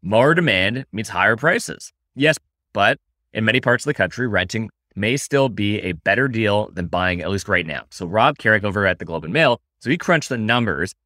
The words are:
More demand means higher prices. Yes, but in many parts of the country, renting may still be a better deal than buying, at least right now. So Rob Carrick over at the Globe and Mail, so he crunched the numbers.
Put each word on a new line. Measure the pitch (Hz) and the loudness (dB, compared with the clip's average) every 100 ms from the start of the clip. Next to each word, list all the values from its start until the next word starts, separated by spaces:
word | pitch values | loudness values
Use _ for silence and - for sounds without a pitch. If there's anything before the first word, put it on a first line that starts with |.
More | 85 107 131 | 2 4 4
demand | 170 165 95 95 120 135 | 4 4 2 2 -2 -8
means | 98 110 | -8 -6
higher | 90 98 110 | 2 2 4
prices. | 151 226 - - - _ _ | 0 0 -4 -12 -16 _ _
Yes, | - 147 156 _ _ _ | -2 0 0 _ _ _
but | - 101 139 _ _ _ | 2 2 2 _ _ _
in | 113 | -2
many | 110 120 | 0 2
parts | - 123 | 2 0
of | 143 | 0
the | |
country, | 147 92 - 123 | -2 -2 -2 -2
renting | 101 92 107 110 _ _ | -2 -2 -4 -8 _ _
may | - 107 135 | -4 -2 -2
still | - 139 135 | -2 0 0
be | 104 101 104 | 0 -2 -2
a | 92 | -4
better | 82 - 104 135 | -4 0 0 0
deal | 113 107 101 104 | 0 0 0 -2
than | 65 87 | -6 -4
buying, | 87 90 87 | -2 0 -2
at | 80 | -2
least | 98 - | -4 -2
right | 92 80 | -2 -2
now. | 71 - | -8 -12
So | - 90 | -12 -4
Rob | 101 127 143 | 2 2 2
Carrick | 117 107 | 2 2
over | 104 98 98 | 2 0 0
at | 90 | 0
the | |
Globe | 82 82 | -6 -8
and | 78 | -4
Mail, | 120 156 117 _ _ | 0 2 0 _ _
so | 120 | -4
he | 165 | -4
crunched | - 170 - | 0 0 0
the | 123 | -4
numbers. | 107 120 113 71 90 - | 0 0 0 -2 -4 -8